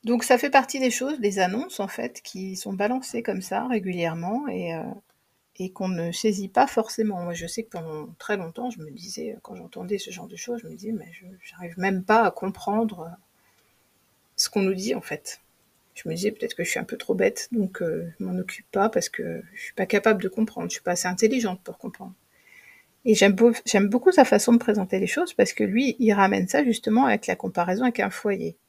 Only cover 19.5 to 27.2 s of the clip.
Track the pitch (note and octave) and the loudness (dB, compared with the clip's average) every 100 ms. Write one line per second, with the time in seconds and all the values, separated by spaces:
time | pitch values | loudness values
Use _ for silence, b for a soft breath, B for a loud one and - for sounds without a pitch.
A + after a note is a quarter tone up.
19.5 | - - - F#3+ G3+ A3 G#3 F#3+ F#3 A3 | -16 -14 -4 0 2 4 2 0 -2 -2
20.5 | - E3+ - - F3 F#3 F#3 A3 B3+ A3 | -2 -6 -4 -4 -2 -2 2 2 2 -2
21.5 | F#3 - E3 - - F#3+ F#3 _ b b | -4 -12 -12 -12 -12 -18 -18 _ b b
22.5 | b b b b _ B3+ G#3+ G3+ F#3+ A#3 | b b b b _ 4 6 6 8 6
23.5 | A3+ - G#3 G3 A#3+ F#4+ F4+ B3+ G3+ A3+ | 6 2 2 4 4 6 8 8 6 6
24.5 | A#3 A#3+ G#3 F#3 G3 F#3 - F4+ - G3 | 4 6 0 0 0 0 0 -2 2 2
25.5 | - G#3 G#3 C4+ A#3+ A3+ G3+ G3 G3 F#3 | 2 0 2 0 2 2 4 4 4 2
26.5 | C#4+ C#4 A3 - A3 C4+ G#3+ | 2 2 0 2 4 4 2